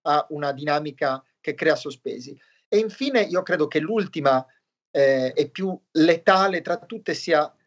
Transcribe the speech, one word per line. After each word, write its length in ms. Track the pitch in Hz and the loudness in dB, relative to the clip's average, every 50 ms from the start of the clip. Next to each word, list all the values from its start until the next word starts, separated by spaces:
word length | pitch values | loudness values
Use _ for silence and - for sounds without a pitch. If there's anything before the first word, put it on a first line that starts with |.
a 240 | - 151 147 147 - - | -2 0 0 0 0 -4
una 200 | 156 147 147 143 | -8 -6 -6 -6
dinamica 720 | 135 131 147 151 147 147 151 151 131 - 151 139 131 165 _ _ _ _ | -6 -4 -4 -2 -2 -2 -2 -6 -6 -4 -2 -2 -2 -4 _ _ _ _
che 140 | - 156 147 | -10 -8 -6
crea 220 | - 165 160 147 | -2 0 0 0
sospesi. 640 | - - 147 - - - - - 123 127 135 139 _ _ _ _ _ _ | 0 -2 -10 -12 -10 -10 -10 -10 -10 -12 -16 -18 _ _ _ _ _ _
E 100 | - - | 0 0
infine 440 | 208 220 214 185 - 269 285 262 233 | 0 0 0 -4 -6 -4 0 2 0
io 200 | 202 - 180 185 | 0 2 0 -2
credo 260 | 185 - 180 160 151 | -2 0 0 0 0
che 120 | 147 - 156 | 0 0 -2
l'ultima, 680 | 151 165 226 220 196 - - 156 143 139 131 131 131 _ _ _ _ _ _ _ _ _ | -2 0 -2 -2 -2 -4 -4 0 2 2 2 2 0 _ _ _ _ _ _ _ _ _
eh, 420 | - 139 139 135 135 131 131 127 131 | 0 2 4 4 4 2 0 -2 0
e 160 | - 143 139 | 0 -2 -2
più 300 | - - 190 190 185 - _ _ | -2 -6 -4 -4 -6 -6 _ _
letale 720 | - 160 156 170 165 165 - - 190 190 190 196 185 165 | 0 2 4 4 4 4 4 4 4 4 4 2 0 -2
tra 180 | 139 - 170 - | -4 -4 -6 -6
tutte 340 | - - 226 226 - - 160 | -6 -12 -14 -12 -8 -8 -8
sia 360 | - - 185 247 151 151 - _ _ _ | -6 -2 2 2 2 2 0 _ _ _